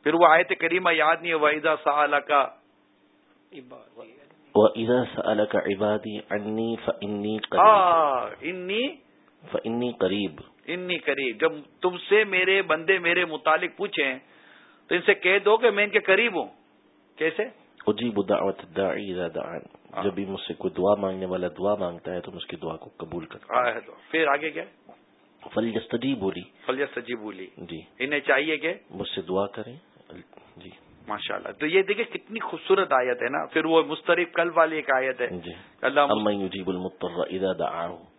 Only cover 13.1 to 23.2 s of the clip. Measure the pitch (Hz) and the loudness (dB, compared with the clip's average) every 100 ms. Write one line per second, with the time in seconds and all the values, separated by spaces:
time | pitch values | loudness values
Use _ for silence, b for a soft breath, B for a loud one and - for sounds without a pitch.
13.1 | 175 175 151 156 156 175 - 196 - 139 | 0 0 -2 0 0 0 -6 -6 -2 -4
14.1 | 127 b b b b b b _ 175 170 | -4 b b b b b b _ 0 4
15.1 | 196 180 196 190 226 240 202 208 202 - | 4 4 4 4 4 4 2 2 0 4
16.1 | 190 233 180 104 - _ _ _ _ _ | 4 4 -2 -6 -12 _ _ _ _ _
17.1 | - 160 160 233 - _ _ - 214 120 | -4 -4 -2 -6 -8 _ _ -2 -2 -2
18.1 | 101 92 104 98 95 87 82 95 80 101 | -2 0 2 0 -4 -8 -2 -2 -2 -6
19.1 | 90 85 80 - - - - - - 98 | -4 -4 -6 -8 -10 -14 -20 -12 -4 -4
20.1 | 92 98 98 - - 95 82 95 104 98 | -4 -8 -8 -10 -6 -6 0 2 2 0
21.1 | 95 92 92 90 90 98 104 90 85 - | -4 -6 -4 -4 -2 -2 -2 -4 -8 -10
22.1 | 90 87 90 - - 82 - - _ 82 | -10 -10 -14 -14 -10 -10 -10 -16 _ -12
23.1 | 87 | -10